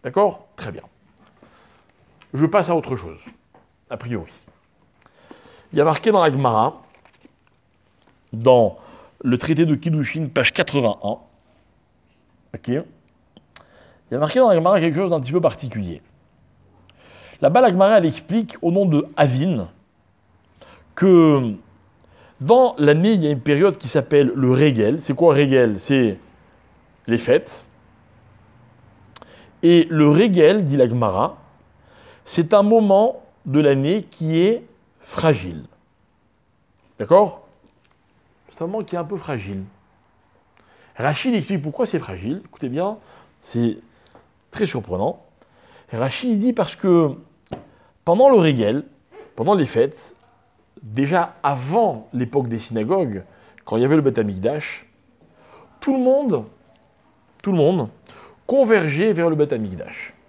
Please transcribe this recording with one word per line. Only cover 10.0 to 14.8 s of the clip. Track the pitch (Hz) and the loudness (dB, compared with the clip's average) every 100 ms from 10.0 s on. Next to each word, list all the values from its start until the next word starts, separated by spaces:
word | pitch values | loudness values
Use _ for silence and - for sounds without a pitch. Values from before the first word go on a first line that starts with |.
| 131 156 147 | -4 -6 -4
page | - 120 | -2 -2
quatre-vingt-un, | - - 143 117 101 101 - _ _ _ _ _ _ _ _ _ _ _ _ _ | -2 -4 0 -2 -2 -6 -8 _ _ _ _ _ _ _ _ _ _ _ _ _
ok ? | - - | -14 -6
Il | 131 - _ _ _ _ _ _ - _ _ _ _ _ | -6 -6 _ _ _ _ _ _ -20 _ _ _ _ _
y | |
a | 123 | -6
marqué | 156 247 | -2 2
dans | 247 | 4
la | |
Gemara | 170 170 196 | 4 2 2